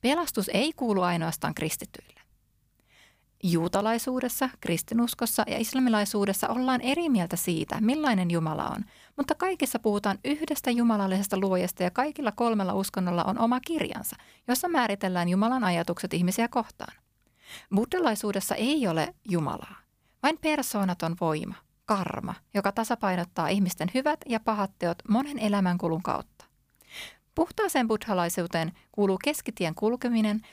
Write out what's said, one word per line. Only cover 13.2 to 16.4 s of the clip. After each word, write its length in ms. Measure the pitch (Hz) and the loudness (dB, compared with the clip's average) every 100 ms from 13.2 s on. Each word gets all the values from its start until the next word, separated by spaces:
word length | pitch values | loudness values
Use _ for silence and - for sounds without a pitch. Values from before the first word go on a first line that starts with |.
on 160 | 165 202 | 0 2
oma 200 | 233 247 | 2 0
kirjansa, 560 | - 320 - - - - - - - | 0 -4 -2 -6 -10 -12 -20 -20 -4
jossa 200 | 254 359 | -2 2
määritellään 600 | 320 233 202 190 180 175 | 2 2 0 0 0 2
Jumalan 340 | 185 214 262 | 2 2 2
ajatukset 500 | 202 170 170 175 - | 2 0 0 -4 -2
ihmisiä 340 | 170 175 196 | 0 0 2